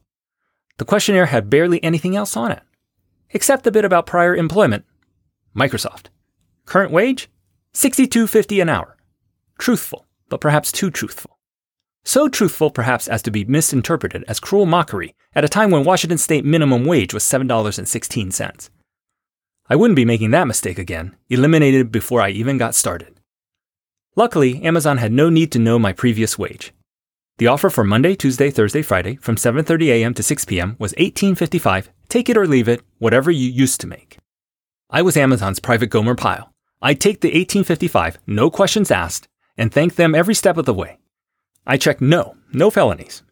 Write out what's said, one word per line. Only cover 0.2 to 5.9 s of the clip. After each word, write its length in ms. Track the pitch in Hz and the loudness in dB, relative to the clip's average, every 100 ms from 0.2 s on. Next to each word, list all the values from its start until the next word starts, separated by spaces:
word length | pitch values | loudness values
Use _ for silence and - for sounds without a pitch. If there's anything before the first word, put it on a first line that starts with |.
| _ _ _ _ _ - | _ _ _ _ _ -12
The 80 | - | -2
questionnaire 400 | 202 - 190 175 | 0 2 2 2
had 240 | 120 101 | 0 2
barely 340 | 139 175 170 | 2 2 0
anything 320 | 165 170 180 196 | -2 -2 -2 -4
else 180 | 208 | -6
on 160 | 220 233 | -6 -6
it, 120 | - _ _ _ _ _ _ _ | -6 _ _ _ _ _ _ _
except 320 | - - 180 | -4 0 0
the 80 | - | 2
bit 140 | 214 | 0
about 220 | 202 175 - | 2 0 0
prior 280 | 175 175 | 0 2
employment. 520 | 180 160 180 175 104 - _ _ _ _ _ _ | 2 -2 0 0 0 -8 _ _ _ _ _ _
Microsoft. 520 | 104 139 110 120 | -2 -2 -2 -8